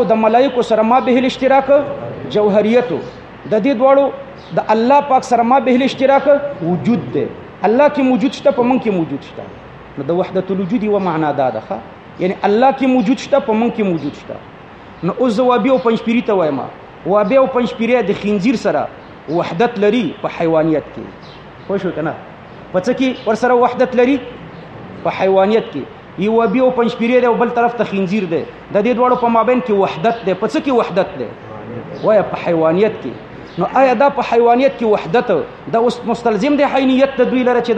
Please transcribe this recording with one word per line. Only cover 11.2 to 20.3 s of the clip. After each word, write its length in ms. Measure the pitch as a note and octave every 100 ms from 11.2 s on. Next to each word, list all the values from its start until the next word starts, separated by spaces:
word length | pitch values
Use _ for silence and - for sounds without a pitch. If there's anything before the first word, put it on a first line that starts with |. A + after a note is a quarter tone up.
| D#3
دا 180 | C#3 C3
ده، 120 | A2 -
ښه؟ 100 | G#3+ - - - -
یعنی 160 | F3+ G3+ G3+
الله 240 | G#3 C4+
کې 140 | - C4 B3+
موجود 220 | G3+ B3+
شته، 220 | - C#4
په 140 | C#4
موږ 180 | A3 A#3 -
کې 80 | G3
موجود 220 | E3 C#3+ -
شته. 120 | - - - - - - - -
نو 100 | E3+ -
اوس 140 | B3+
زه 100 | G#3
وابي 260 | B3+ B3 A3+
او 80 | C4
پنجپیري 440 | A#3 A3+ A3 A#3
ته 120 | -
وایم، 260 | G3 D#3 C3+ A#2+ - - - D3+
وابي 320 | G#3 G3+ C4+
او 100 | C4 B3+
پنجپیری 420 | A#3+ - A3+ B3
د 120 | G3 G3
خنزیر 340 | G3+ G#3 G3+ A#3+
سره 320 | G3+ D3 A2 - - - -
وحدت 500 | E3 D#3+ E3+ A#3+ G#3+
لري 260 | G3+ G3+ D#3 -
په 80 | D#3